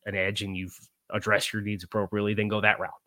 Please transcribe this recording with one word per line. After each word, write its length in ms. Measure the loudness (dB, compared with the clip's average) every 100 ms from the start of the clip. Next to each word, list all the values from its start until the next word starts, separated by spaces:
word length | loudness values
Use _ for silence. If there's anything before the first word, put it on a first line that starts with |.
| -6
an 100 | -2
edge 260 | 0 -2
and 140 | -4 -4
you've 220 | -8 -10 -20 _ -6
addressed 400 | -4 2 2 2
your 100 | -4
needs 220 | -4 -4
appropriately, 500 | -4 -2 0 0 0
then 140 | 2 2
go 120 | 4
that 180 | 4 4
route. 120 | 0 -8